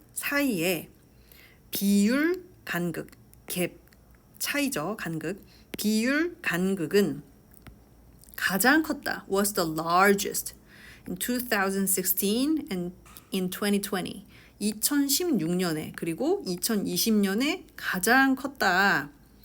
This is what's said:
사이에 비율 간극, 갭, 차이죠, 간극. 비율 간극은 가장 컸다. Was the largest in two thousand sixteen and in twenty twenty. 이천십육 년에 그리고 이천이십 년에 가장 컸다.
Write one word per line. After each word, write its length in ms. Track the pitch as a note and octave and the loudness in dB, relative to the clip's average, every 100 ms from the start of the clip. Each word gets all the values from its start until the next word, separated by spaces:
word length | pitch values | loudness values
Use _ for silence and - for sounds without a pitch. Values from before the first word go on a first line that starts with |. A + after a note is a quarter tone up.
| - | -14
사이에 760 | - - C#4+ C#4 F#3+ E3+ E3 - - - - - - - - - | -10 -4 0 0 0 0 -2 -6 -20 -20 -20 -20 -20 -20 -20 -10
비율 760 | - G3+ G3+ G#3 C4 D#4+ F#4 - - | -2 4 4 6 4 2 0 -6 -18
간극, 460 | - F3 F3 D#3 - - - - - | -8 -4 -4 -4 -10 -16 -20 -20 -10
갭, 280 | F3 F3 - - - - - _ - | -4 -4 -6 -20 -20 -20 -20 _ -10
차이죠, 580 | - C#4+ C#4+ G#3 D#3+ A3 | -4 -2 -2 -2 -4 -6
간극. 460 | F3 D#3+ D#3 G3+ - - - - | -6 -4 -6 -8 -12 -20 -16 -4
비율 600 | G#3 G#3+ A#3+ D4 F4 E4+ | 0 2 2 2 0 -4
간극은 840 | - F3 F#3 G3 D3+ G3+ F3+ C#3 - - - - - - - - - - - | -4 0 0 -2 2 2 2 -2 -12 -20 -20 -20 -20 -20 -20 -20 -20 -20 -18
가장 480 | - - F#3+ A#3+ D#4 | -6 -2 2 4 4
컸다. 440 | D#4 C#4+ - - - | 2 -4 -6 -8 -2
Was 220 | G3 G3+ | 0 0
the 180 | G3+ E3 | 0 -2
largest 840 | D#3 E3 F3 G3+ G3+ - - - - - - - - - | -2 0 4 6 4 2 -6 -8 -12 -20 -20 -20 -18 -12
in 120 | F3+ | -8
two 220 | - B3 | -4 -4
thousand 500 | B3 G#3 G3 G3 F#3+ | 0 0 0 0 0
sixteen 760 | G3 F#3+ - G3 A3 C#4 D#4 - | 0 0 0 0 2 2 0 -2
and 220 | F#3 F3 - - - - | -4 -6 -8 -20 -20 -6
in 160 | G3 F#3 | -4 -4
twenty 320 | F#3 G#3 G3+ | -2 0 0
twenty. 420 | G3+ F#3+ - - - - - - | 0 -4 -6 -10 -18 -20 -20 -6
이천십육 960 | G3+ G#3+ - C#4+ C#4 - F4+ A#3 D#3+ F3+ | -6 -2 0 2 2 0 0 0 0 0
년에 360 | F3+ D#3 E3 | 0 -2 -6
그리고 480 | - E3+ E3 C#4 G4 C#4 | -8 -6 -2 0 -2 -2
이천이십 680 | F3 - G#3+ F3 F3 A3+ G#3+ | -4 -2 -2 -2 -2 2 2
년에 500 | G3 G3+ C#4+ F4+ - - | 2 0 -2 -4 -8 -10
가장 580 | - F#3 G3+ C4 C4+ | -6 -2 4 6 6
컸다. 760 | C4 C#4 - G3+ F3+ G3 D#3+ C#3+ - - - | 2 -2 0 2 4 4 2 -2 -14 -20 -20